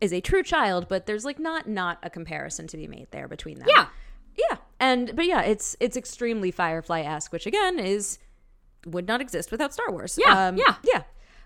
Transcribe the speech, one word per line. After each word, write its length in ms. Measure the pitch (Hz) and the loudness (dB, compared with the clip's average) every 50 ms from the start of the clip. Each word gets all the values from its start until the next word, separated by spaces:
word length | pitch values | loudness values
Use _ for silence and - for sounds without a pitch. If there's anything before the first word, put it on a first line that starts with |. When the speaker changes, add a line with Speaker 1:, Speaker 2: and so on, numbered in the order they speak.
Speaker 1:
is 120 | 208 190 | 0 0
a 80 | 175 180 | 0 0
true 220 | - - 180 190 | 0 2 2 2
child, 460 | - - 339 311 247 202 185 180 156 - | 4 2 2 2 4 4 2 0 -2 -2
but 180 | 190 185 - | -2 -2 -2
there's, 180 | - 208 214 226 | -2 -4 -4 -4
like, 140 | 285 285 - | -6 -6 -4
not, 300 | 320 320 330 320 - 208 | -4 -4 -4 -4 -4 -4
not 300 | 214 190 180 175 170 - | -4 -2 -2 -2 -4 -6
a 80 | - 175 | -8 -12
comparison 560 | - 170 165 165 156 151 139 147 - - 160 160 | -10 -10 -10 -8 -8 -8 -8 -8 -10 -10 -12 -12
to 80 | - | -12
be 100 | 156 151 | -12 -12
made 220 | - 147 - - - | -12 -14 -16 -16 -14
there 160 | - 147 135 127 | -14 -12 -12 -12
between 300 | 147 - - 160 151 - | -12 -12 -12 -12 -10 -2
them. 100 | - 466 605 | 2 4 4
Speaker 2:
Yeah. 120 | - - - - - - - - - - - - | 4 4 2 -4 -16 -16 -16 -18 -20 -20 -12 -2
Speaker 1:
Yeah. 220 | - 539 659 - - - - - - | 0 0 0 0 -4 -10 -12 -2 2
And, 380 | 254 262 254 247 247 226 220 | 2 4 4 2 0 -2 0
but 80 | 269 339 | 0 2
yeah, 140 | 349 359 240 | 2 4 2
it's, 320 | - 208 214 202 - - - - | 4 2 0 0 -2 -8 -4 -2
it's 160 | - 240 - | -2 0 -2
extremely 540 | 254 - - - - 240 233 226 214 190 180 | -4 -8 -8 -8 -4 -2 -2 -2 0 -2 -2
Firefly-esque, 800 | 170 - 175 165 160 165 160 - 170 165 151 147 156 151 - - | 0 0 0 0 0 -2 -2 -2 -2 -2 -2 -2 -4 -6 -6 -6
which 140 | - 165 - | -8 -6 -4
again 320 | 214 294 427 403 370 359 320 | -2 0 2 2 2 0 0
is, 400 | 196 190 196 208 202 - - - - - - _ _ _ _ _ _ - _ _ - | 0 0 0 -2 -2 -4 -8 -10 -14 -20 -20 _ _ _ _ _ _ -20 _ _ -14
would 200 | 170 165 180 180 | -8 -6 -6 -2
not 140 | 196 226 247 | -2 -2 -2
exist 300 | 277 - - 156 - - | -2 -4 -4 -6 -6 -4
without 240 | - 233 302 277 - | -2 -2 -2 -2 -2
Star 160 | - 480 277 | -4 -4 -4
Wars. 280 | 190 165 - 180 - - | -4 -4 -6 -6 0 6
Speaker 2:
Yeah, 280 | 466 539 - - 190 185 | 8 8 8 8 6 4
Speaker 1:
Um, 80 | 185 | 4
Speaker 2:
yeah. 200 | 403 539 - 202 - | 4 4 4 4 4
Speaker 1:
yeah. 200 | - 480 480 - - - - - - - - - - | 4 4 4 4 2 -6 -18 -20 -20 -20 -20 -20 -8